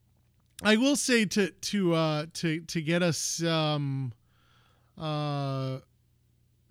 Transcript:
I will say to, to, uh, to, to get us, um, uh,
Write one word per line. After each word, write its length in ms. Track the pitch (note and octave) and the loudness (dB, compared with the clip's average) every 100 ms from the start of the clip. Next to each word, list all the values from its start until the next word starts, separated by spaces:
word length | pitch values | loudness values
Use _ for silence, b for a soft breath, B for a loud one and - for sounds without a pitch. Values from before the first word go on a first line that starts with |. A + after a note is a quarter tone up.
| _ _ _ _ _ - | _ _ _ _ _ -2
I 140 | G#3 A3 | 2 4
will 200 | C4+ C#4+ | 4 2
say 280 | - A#3 G#3 | 2 2 4
to, 240 | G#3+ F3+ | 2 0
to, 440 | - - G#3 F3 | -2 -4 0 2
uh, 320 | E3 D#3+ D3+ D#3+ | 2 2 0 -6
to, 260 | - E3+ D#3+ | -4 -2 -4
to 220 | D#3+ E3+ | -4 -6
get 200 | D3+ F3 | 0 2
us, 400 | F3 C#3+ - - | 2 0 -4 -2
um, 680 | E3 D#3+ D3+ D3+ C#3 C3+ B2+ - _ _ _ _ _ _ _ - | 0 0 0 0 -2 -4 -6 -10 _ _ _ _ _ _ _ -10
uh, 800 | D#3 D3+ D3 C#3+ C#3 C3+ C3+ C3 _ _ _ _ _ _ _ _ _ | -6 -4 -4 -4 -4 -4 -4 -6 _ _ _ _ _ _ _ _ _